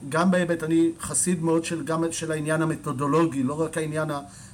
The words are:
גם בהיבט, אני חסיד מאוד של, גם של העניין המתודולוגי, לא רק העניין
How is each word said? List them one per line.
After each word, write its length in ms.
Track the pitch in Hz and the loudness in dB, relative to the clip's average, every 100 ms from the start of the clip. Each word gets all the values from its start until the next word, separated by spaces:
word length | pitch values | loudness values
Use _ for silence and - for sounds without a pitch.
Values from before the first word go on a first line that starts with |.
| 139 | -2
גם 220 | 156 185 | 2 4
בהיבט, 320 | 180 170 165 | 4 2 0
אני 280 | 160 165 165 165 | 2 4 4 0
חסיד 420 | - - 175 175 | -4 0 0 0
מאוד 220 | 165 165 | 2 2
של, 180 | 165 165 | 0 -4
גם 200 | 139 160 165 | -2 -2 -2
של 220 | 160 165 | -2 -4
העניין 300 | 156 151 156 | -2 0 2
המתודולוגי, 800 | 160 156 151 131 143 156 165 135 | 0 0 -4 -2 2 4 4 2
לא 180 | 127 151 | -2 0
רק 180 | 160 165 | -2 -2
העניין 300 | 156 156 151 143 143 - - | -4 -2 -2 -4 -8 -16 -18